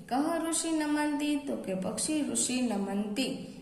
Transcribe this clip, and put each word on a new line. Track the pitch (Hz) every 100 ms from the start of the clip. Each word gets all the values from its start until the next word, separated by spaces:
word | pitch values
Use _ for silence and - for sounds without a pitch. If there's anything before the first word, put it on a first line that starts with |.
| -
કઃ | 247 311 330 320
ઋષિ | 320 330
નમંતિ? | 320 302 294 294 285 294 285
તો | 277 214
કે | 196
પક્ષી | 185 185 - - 311
ઋષિ | 247 226 - 254
નમંતિ. | 247 202 196 202 208 233 247 - - -